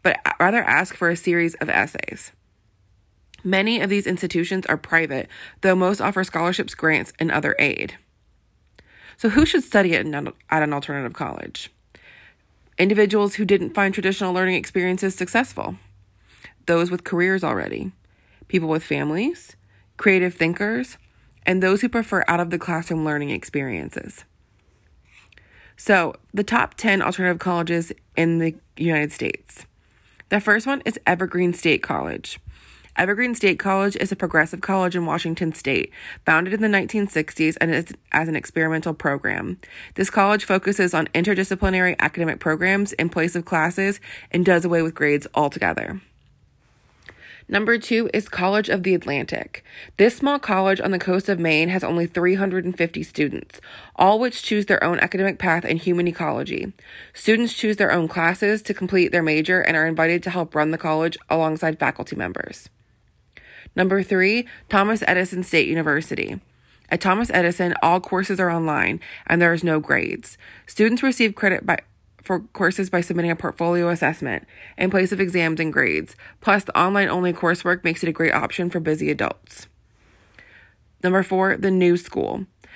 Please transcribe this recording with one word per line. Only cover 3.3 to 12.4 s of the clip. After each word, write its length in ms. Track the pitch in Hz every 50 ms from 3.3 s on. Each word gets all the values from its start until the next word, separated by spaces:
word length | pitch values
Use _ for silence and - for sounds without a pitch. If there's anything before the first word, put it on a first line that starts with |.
| - -
Many 380 | - 185 196 190 196 220 240 226
of 80 | - 190
these 160 | 202 202 196
institutions 600 | - 185 170 - 165 - 170 170 - 196 190 180
are 100 | - 156
private, 520 | - - - 165 165 165 139 139 127 - - - - - - - _
though 120 | - 190 185
most 260 | 185 180 185 208 202
offer 240 | - 196 202 185 190
scholarships, 500 | - - 170 170 175 185 - - - -
grants, 380 | - - 160 156 123 - - - -
and 120 | 160 -
other 260 | - 151 - - - -
aid. 380 | - 139 - - - - - - _ _ _ _ _ _ _ _ _ _ _ _ _ _ _ - _ _ _ - - - -
So 140 | - - 220
who 140 | 202 269 302
should 200 | - - 320 -
study 300 | - - 208 190 180 165
at 120 | 110 -
an, 260 | 151 147 143 - - - _ _ -
at 120 | 160 160
an 100 | 151 151
alternative 400 | 147 143 143 - 147 143 131 120 -
college? 560 | - - 78 - 50 50 - - - - - _ _ _ _ - - - - - - - - _ _